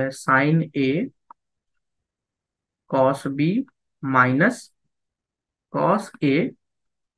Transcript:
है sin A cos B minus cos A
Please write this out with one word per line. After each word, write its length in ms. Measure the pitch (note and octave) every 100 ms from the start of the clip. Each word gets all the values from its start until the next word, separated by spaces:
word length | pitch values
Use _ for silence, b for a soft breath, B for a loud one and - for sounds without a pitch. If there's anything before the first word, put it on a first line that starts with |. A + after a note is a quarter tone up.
है 60 | C3+
sin 540 | C3 - C3+ D3 D#3+ D#3 D3
A 320 | C3 D3+ C4+ - _ - _ _ _ _ _ _ _ _ _ _ _ _ _ _ _
cos 380 | C3+ C3 C#3 - C#3
B 280 | D#3 A3 C#4 _ _ _
minus 680 | C#3 C3 B2+ C3 G3+ B3 - _ _ _ _ _ _ _ _ _ _
cos 360 | C#3+ D#3 G#3 - -
A 280 | D3 C#3 A#3+ - _ _ _ _ _